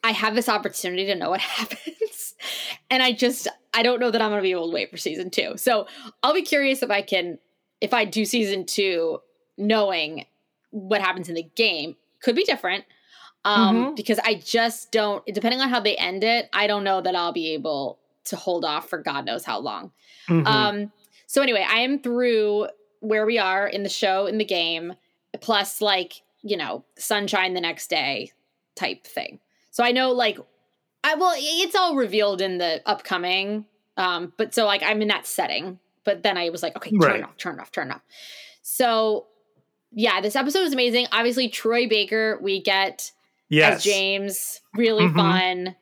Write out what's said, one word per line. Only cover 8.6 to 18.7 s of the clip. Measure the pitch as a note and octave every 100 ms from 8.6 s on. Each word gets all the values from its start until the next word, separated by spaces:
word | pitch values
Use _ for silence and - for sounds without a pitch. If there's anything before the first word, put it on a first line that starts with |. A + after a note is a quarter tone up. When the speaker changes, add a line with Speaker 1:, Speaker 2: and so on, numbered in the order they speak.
| F3+
Speaker 1:
two, | - G3 F3 E3 D#3+ _ _ _ -
knowing | G3+ A3 G3+ F3 D3+ D#3 - _ _ _ _
what | G#3+ F#3+ G#3
happens | F#3+ F#3 F3
in |
the | E3+ E3
game | - A3 E3 D3+ - _ _
could | -
be | A#3+
different. | - C#4+ F3+ F#3+ - _ _ - - _
Um, | G3+ G#3 A3 A3+
Speaker 2:
Mm-hmm. | C4 D4
Speaker 1:
because | G#3 G#3
I | A3+ G#3
just | - A#3 A#3 A3+ -
don't, | A3 G#3 G3+ -
depending | G#3 A3+ B3+
on | C4+
how | B3
they | G#3 G3
end | F3 F#3+
it, | A3 A#3 A3+
I | - G#3
don't | G#3
know | G3 F#3+
that | F3+ F3+
I'll | F3
be | E3+ D#3+
able | D#3 D3+ D3 C3+ - _ _ -
to | G3
hold | - F3
off | D#3